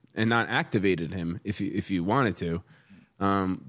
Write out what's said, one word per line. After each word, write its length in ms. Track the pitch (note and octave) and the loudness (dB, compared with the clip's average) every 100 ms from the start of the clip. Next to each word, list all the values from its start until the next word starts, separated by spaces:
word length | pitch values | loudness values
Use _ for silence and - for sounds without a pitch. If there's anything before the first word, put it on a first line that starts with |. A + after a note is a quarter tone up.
| - - | -10 -2
not 340 | A2 A#2 G2+ | 2 2 2
activated 640 | B2+ E3 A2+ F#2+ E2+ E2 | 0 0 2 2 2 -2
him 260 | F#2 E2+ E2+ | -4 -6 -6
if 180 | G#2 - | -6 -6
you, 80 | G2 G2 | -4 -4
if 160 | G2 | -2
you 120 | F#2 | 0
wanted 340 | F2 B2+ A#2+ - | 2 2 2 0
to. 260 | E2+ E2 - - _ - - - | -4 -4 -8 -20 _ -20 -20 -2
Um, 440 | G2 G2 F#2 F2 | 2 2 0 -4